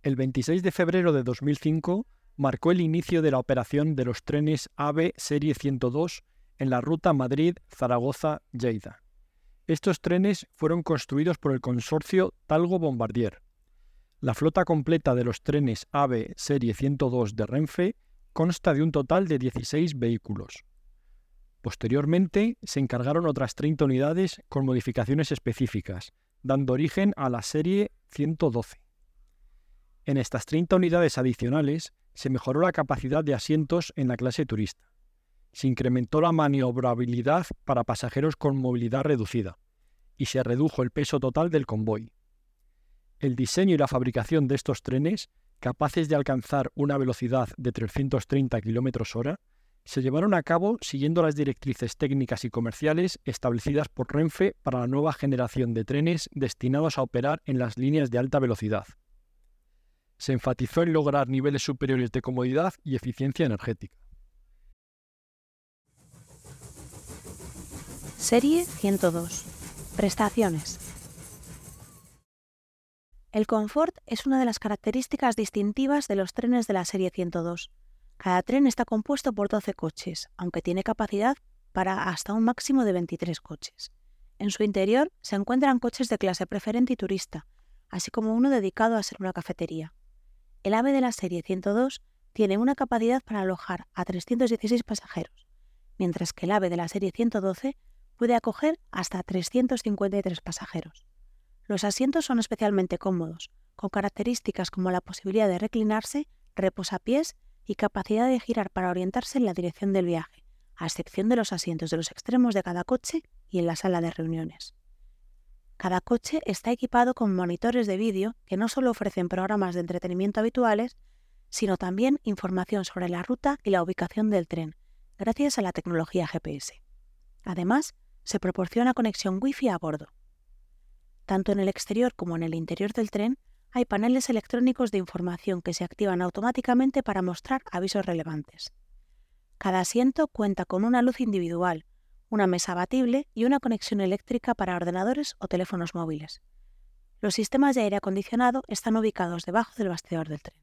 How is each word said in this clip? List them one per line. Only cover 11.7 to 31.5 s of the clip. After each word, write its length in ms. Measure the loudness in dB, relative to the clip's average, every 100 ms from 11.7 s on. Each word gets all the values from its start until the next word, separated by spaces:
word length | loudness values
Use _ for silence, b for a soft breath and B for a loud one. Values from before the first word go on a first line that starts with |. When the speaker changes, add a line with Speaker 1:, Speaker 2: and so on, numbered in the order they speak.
| -2 0 -4 2 2 2 _ 0
Speaker 1:
Talgo 320 | 2 2 2
Bombardier. 640 | 0 0 -2 0 0 -2 _ _ _ _ -20 -20 _ _
La 120 | -2
flota 320 | 2 2 4
completa 500 | 4 2 2 2 2
de 100 | 2
los 180 | 0 -2
trenes 440 | 0 2 2 -2 -4
ave 400 | 0 2 0 -4 -8
Serie 340 | -2 0 2
ciento 380 | 0 0 2 2
dos 260 | 2 0 -2
de 80 |
Renfe 500 | -2 0 -2 0 0 -2 _ -20 -10
consta 400 | 0 0 2 2
de 100 | 4
un 100 | 2
total 360 | 2 2 2 2
de 100 | 0
dieciséis 600 | 0 -4 -2 0 0 0
vehículos. 640 | 0 0 -4 -8 -8 -18 _ _ -20 _ _ -20 _ -20 -20 _
Posteriormente, 960 | -10 -4 0 2 4 4 4 2 2 -2
se 180 | -6 -2
encargaron 460 | 0 0 0 2 2
otras 280 | 0 -2
treinta 300 | 0 0 2
unidades 560 | 4 4 2 2 0 -2 _
con 160 | -2
modificaciones 680 | 2 2 0 -2 0 0 0
específicas, 840 | -2 -4 -2 -2 -2 -6 -10 -12 _ _ _
dando 300 | 0 0 2
origen 400 | 2 0 2 0 2
a 100 | -2
la 140 | -2
serie 500 | -2 -2 2 2 0 _ _
ciento 380 | -4 -2 0 0
doce. 320 | 0 -6 -16 _ _ _ _ _ _ -20 _ _ -20 _ _ -2
En 100 | -2
estas 300 | 0 -6 -2
treinta 300 | -2 4 4
unidades 420 | 4 4 2 2
adicionales, 720 | 0 0 0